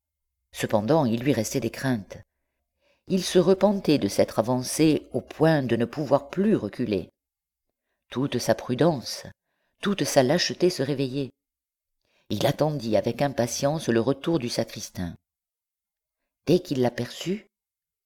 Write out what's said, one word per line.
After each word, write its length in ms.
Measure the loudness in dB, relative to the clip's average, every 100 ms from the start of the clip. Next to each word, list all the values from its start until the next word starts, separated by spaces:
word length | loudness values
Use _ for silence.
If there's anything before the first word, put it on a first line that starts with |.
| _ _ _ _ _ -8
Cependant, 500 | -2 0 2 2 2
il 160 | 0
lui 120 | 0
restait 260 | 0 -2 -4
des 100 | -4
craintes. 480 | -4 -2 -2 -6 -16 -20 _ _ _ _ _ _ _ -4
Il 160 | -4
se 140 | 2 4
repentait 640 | 4 4 2 2 2 2
de 80 | 2
s'être 320 | 0 0 0
avancé 680 | 0 -2 -2 2 4 4 0
au 80 | -8
point 400 | -6 0 2 4
de 140 | 2 0
ne 100 | 0
pouvoir 460 | -4 0 0 0
plus 240 | -2 2 2
reculer. 560 | 0 -4 -2 -2 -4 _ _ _ _ _ _ _ _ _ _
Toute 300 | -6 -4 -2
sa 160 | 0 -2
prudence, 720 | -2 2 2 2 -4 -12 -14 -20 _ _ _ _
toute 200 | -4 -2
sa 200 | 2 4
lâcheté 480 | 4 2 0 0 0
se 100 | 0
réveillaient. 480 | -2 -2 -4 -4 -8 -12 _ _ _ _ _ _ _ _ -8
Il 120 | -2 -2
attendit 500 | 0 -2 -2 0 2
avec 260 | 2 0
impatience 680 | 0 0 -2 -2 -2 0 0
le 100 | 2
retour 400 | 2 0 -2 -2
du 80 | -2
sacristain. 680 | -4 -4 -8 -12 -10 -10 -10 _ _ _ _ _ _ _ _ _ _ _ _ 0
Dès 140 | 0
qu'il 220 | 0 -2
l'aperçut, « 640 | -2 -2 -8 -8 -8 -8 -10 _ _ _ _ _